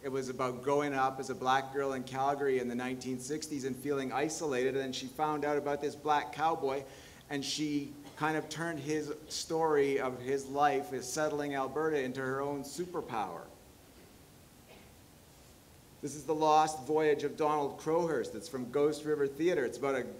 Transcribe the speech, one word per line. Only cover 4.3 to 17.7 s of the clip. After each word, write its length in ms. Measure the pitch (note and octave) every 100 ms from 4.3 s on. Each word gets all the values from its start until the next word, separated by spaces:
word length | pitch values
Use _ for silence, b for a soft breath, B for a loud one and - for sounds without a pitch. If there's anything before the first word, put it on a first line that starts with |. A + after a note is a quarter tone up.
| D#3 D#3+ B2+ B2+
and 100 | C3+
then 100 | C3+
she 120 | B2+ C3
found 400 | - D3+ D3+ C#3+
out 120 | D3
about 220 | C#3 C#3+
this 160 | D3 C#3
black 380 | D3+ D3 -
cowboy, 500 | C#3 D#3 E3 C3+ C3+ - B B B B
and 160 | C#3+ C3+
she 480 | - D3+ D3 C#3+ - - -
kind 180 | D3+ D#3
of 140 | D3+
turned 300 | D3 E3 D#3+
his 340 | C#3 D#3 D3 - -
story 680 | - - D#3+ D#3+ D3+ C#3 C3+
of 200 | B2+ B2
his 280 | A#2+ C#3 B2
life 440 | C#3 D3 C3+ C#3
as 180 | C3 B2+
settling 440 | D#3 D#3 D3 D3 C#3
Alberta 460 | C3 D3 D#3 D3+
into 180 | B2+ B2+
her 220 | C3 C3+
own 220 | C#3+ C#3+
superpower. 760 | C3 - F3 E3 - A#2+ F#2+ E2+ C#2 - - - - - - - - - - - - - - - - - - - - - - - - -
This 140 | D3 C#3+
is 80 |
The 100 | C#3
Lost 540 | D#3 D#3 D#3 D#3 C#3 B2+
Voyage 360 | D#3 D#3 C#3+
of 140 | C#3 -
Donald 420 | D3+ D3+ C#3